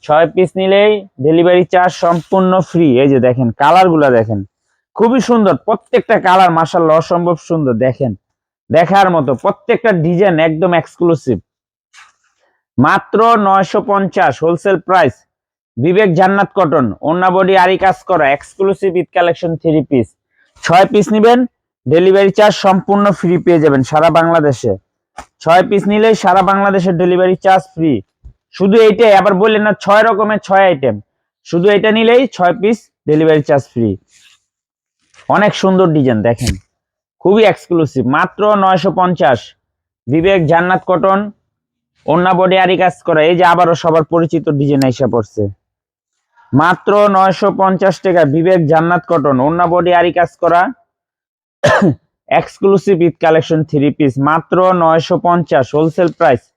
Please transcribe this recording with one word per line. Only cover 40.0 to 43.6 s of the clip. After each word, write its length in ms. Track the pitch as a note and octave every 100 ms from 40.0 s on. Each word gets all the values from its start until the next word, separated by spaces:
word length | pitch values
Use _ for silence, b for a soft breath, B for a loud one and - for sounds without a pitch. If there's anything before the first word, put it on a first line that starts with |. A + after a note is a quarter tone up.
| -
বিবেক 320 | D3 E3+ F#3+ D3+
জান্নাত 300 | E3 F3+ F#3 -
কটন, 300 | F3+ F#3+ G3 G#3 - _ _ _ _ _ _ -
ওড়না 260 | D#3 F3+
বডি 240 | F3+ F#3 F#3
আরি 120 | F#3 F#3
কাজ 180 | F#3 - -
করা। 140 | D#3 D#3
এই 60 | F3
যে 80 | F3
আবারও 220 | E3+